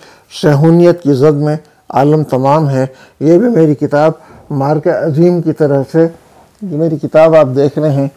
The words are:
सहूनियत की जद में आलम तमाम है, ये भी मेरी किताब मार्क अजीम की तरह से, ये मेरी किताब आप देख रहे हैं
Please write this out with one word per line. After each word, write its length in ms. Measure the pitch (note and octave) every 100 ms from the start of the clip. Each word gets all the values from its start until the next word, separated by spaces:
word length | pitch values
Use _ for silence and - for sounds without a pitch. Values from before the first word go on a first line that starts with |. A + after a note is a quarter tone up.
| - _ _ -
सहूनियत 580 | D3+ C#3+ E3 E3+ F3 E3+
की 80 | C#3
जद 220 | C3+ D3+
में 240 | C#3+ D3+ D3+ - _ -
आलम 280 | - C#3+ D#3
तमाम 460 | D3 B2+ C3+ D3+ D3+
है, 240 | C3 C3 - - -
ये 160 | C#3 E3+
भी 100 | B3
मेरी 260 | D3+ D#3+
किताब 460 | C#3+ C#3+ C#3+ D#3 D#3 - - -
मार्क 360 | D3 C#3 D3+ F3
अजीम 520 | C3 D3 D3 F3 F3
की 120 | D#3+
तरह 300 | - D3+ C#3
से, 220 | C3 D#3+ E3 E3 _ _ _ -
ये 120 | G3+ D3+
मेरी 200 | E3 D#3
किताब 380 | D3 D#3 D#3+
आप 120 | D#3+ C#3
देख 320 | C3 C#3 D3+
रहे 140 | D#3
हैं 180 | C#3 C#3